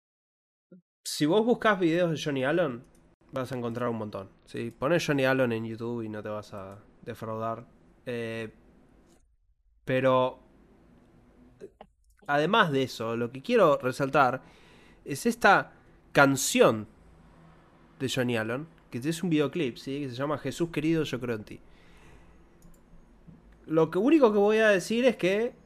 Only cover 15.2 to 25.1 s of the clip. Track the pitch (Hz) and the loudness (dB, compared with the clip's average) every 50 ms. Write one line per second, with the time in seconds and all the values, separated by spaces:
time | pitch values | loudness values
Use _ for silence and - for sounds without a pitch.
15.2 | - 233 226 - - 208 190 156 135 - - - _ - - _ _ _ - - | -2 -2 0 4 6 6 6 6 4 0 -8 -20 _ -20 -20 _ _ _ 4 6
16.2 | 143 139 135 131 - - - 247 233 160 120 110 107 - - - - - - - | 6 6 4 2 0 0 4 4 6 4 4 2 -4 -10 -16 -20 -20 -20 -20 -20
17.2 | - - - - - - - - - _ _ _ - - _ - 139 123 - 131 | -20 -20 -20 -20 -20 -20 -20 -20 -20 _ _ _ -20 -20 _ -8 -6 -4 -2 -2
18.2 | 127 123 123 113 110 110 117 135 156 165 - - _ _ - 123 123 151 165 160 | 0 0 0 -2 -2 -4 -4 -6 -8 -12 -18 -20 _ _ -10 -6 -4 -4 -4 -4
19.2 | - 180 165 151 151 135 - 175 165 175 - - - 139 135 143 147 135 120 120 | -2 0 2 2 2 0 0 -2 -4 -4 -6 -8 -10 -8 -8 -8 -8 -8 -6 -6
20.2 | 139 147 151 131 - 135 127 - 170 165 165 156 139 160 165 160 147 131 - 123 | -4 -4 -4 -4 -6 -6 -4 -4 -4 -4 -2 -2 -2 0 0 0 0 -2 -4 -6
21.2 | 120 120 117 110 104 - 98 95 - - - - - - - - - - - - | -4 -6 -6 -6 -8 -12 -18 -20 -20 -20 -20 -20 -20 -20 -20 -20 -20 -20 -20 -20
22.2 | - - - - - - - - - - - - _ _ - - - - - - | -20 -20 -20 -20 -20 -20 -20 -20 -20 -20 -20 -20 _ _ -20 -20 -20 -20 -20 -20
23.2 | - - - - - - - - - - 156 160 160 156 160 180 214 269 311 320 | -20 -20 -20 -20 -20 -20 -20 -20 -10 -2 2 2 2 2 2 2 4 6 6 6
24.2 | 269 226 208 208 202 208 220 214 220 214 208 185 170 - 220 233 247 262 | 6 6 6 4 4 4 4 4 4 4 4 4 2 0 0 2 2 2